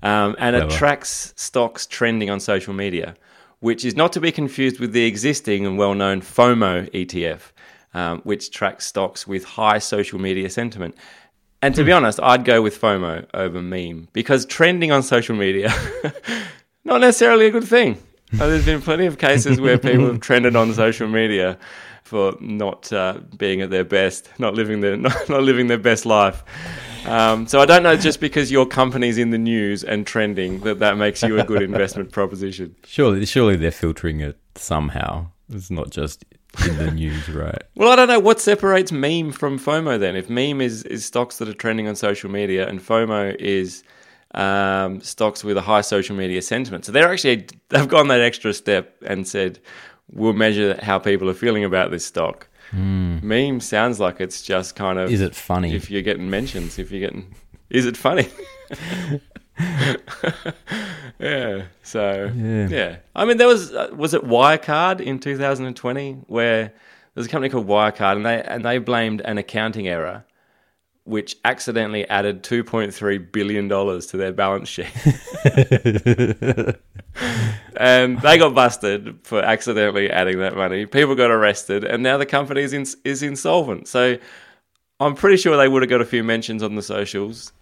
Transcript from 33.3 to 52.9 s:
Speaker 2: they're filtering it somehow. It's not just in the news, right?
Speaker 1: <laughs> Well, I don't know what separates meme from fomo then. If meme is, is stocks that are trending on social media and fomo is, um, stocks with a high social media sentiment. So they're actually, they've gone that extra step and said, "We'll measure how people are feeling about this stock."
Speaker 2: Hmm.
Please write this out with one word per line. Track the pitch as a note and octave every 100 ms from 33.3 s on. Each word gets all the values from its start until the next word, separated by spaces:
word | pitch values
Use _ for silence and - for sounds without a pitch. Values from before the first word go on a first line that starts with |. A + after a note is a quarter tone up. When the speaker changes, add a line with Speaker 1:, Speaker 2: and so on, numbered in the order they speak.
| - A#2 F#2+
Speaker 2:
they're | E2
filtering | - E2 D#2 E2+ D2+
it | D2 D2 _ -
somehow. | - D#2 D2+ C#2+ - - E2 _ _
It's | G#2 F2+
not | F2 D2
just | - D2 - - _ _ - F2
in | D#2
the | D#2
news, | D#2+ D#2+ D2+ D2+
right? | D2+ D2+ D#2+ -
Speaker 1:
<laughs> | -
Well, | A3
I | B3+
don't | B3
know | A#3+
what | G3+ A3
separates | - G3+ G3+ F#3+ F#3
meme | D#3 C#3 E3 D#3
from | C3 D3 C#3
fomo | C3+ D#3 D#3+ A#2
then. | G2 F#2
If | F#2
meme | A#2 C#3 C#3+
is, | B2+ A2
is | A2 A#2 -
stocks | B2 A#2+ -
that | G#2+
are |
trending | G#2 A2+ A2 G#2+
on | G#2
social | G#2+ G2+ G2
media | G2 G2+ F#2 F#2+
and | F#2+
fomo | F#2 A2+ A2+ G#2+ G2 G2
is, | - G2 F#2 F2+ _ _ _ _ _
um, | - G2 G2 G2 F#2+ F#2+ F#2+
stocks | - - G#2+ G#2
with | G#2 G2
a |
high | F#2 G#2+
social | G2+ G#2 F#2 G2+
media | F#2+ F2+
sentiment. | F2 A#2+ B2+ F#2+ -
So |
they're | A#2 E3
actually, | F#3 C#3 A#2 F#2 - _
they've | D3 C#3+
gone | E3 C#3+
that | B2+
extra | A#2+ A#2 A2
step | G2+ - G2 F2 _ -
and | G2 F#2+
said, | - F#2+ F2+ - - - _ _
"We'll | - G#2+
measure | G#2 A2 G#2 G#2 F#2
how | G#2 F#2+
people | G#2 G2+ F#2+
are | F#2
feeling | A#2 A2 G2+
about | F#2 F#2
this | F2 -
stock." | - D#2+ - - _ -
Speaker 2:
Hmm. | G2 F#2+